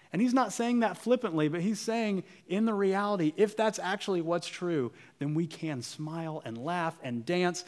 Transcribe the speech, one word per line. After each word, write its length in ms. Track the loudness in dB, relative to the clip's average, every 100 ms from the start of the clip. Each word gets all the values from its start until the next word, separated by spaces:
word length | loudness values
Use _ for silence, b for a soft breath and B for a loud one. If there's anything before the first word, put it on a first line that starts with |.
| b
And 80 | 0
he's 120 | 2
not 200 | 4 2
saying 260 | 0 0 2
that 180 | 2 0
flippantly, 520 | 0 2 2 2 2
but 100 | 2
he's 220 | 0 -2
saying 420 | -2 0 0 -2 -4 b b
in 160 | 0
the 100 | 2
reality, 600 | 2 2 2 2 2 2 2
if 220 | 2 2
that's 220 | 0 0
actually 420 | -2 -4 -2 -2
what's 260 | 0 -2 -4
true, 460 | -6 -2 0 -2 -6 b b
then 140 | -2
we 120 | 0 -2
can 360 | -4 -6 -6
smile 600 | -8 -8 -8 -6 -6 -8 -8
and 120 | -8
laugh 400 | -4 -2 -2 -4
and 220 | -6 -4 0
dance 400 | 2 2 0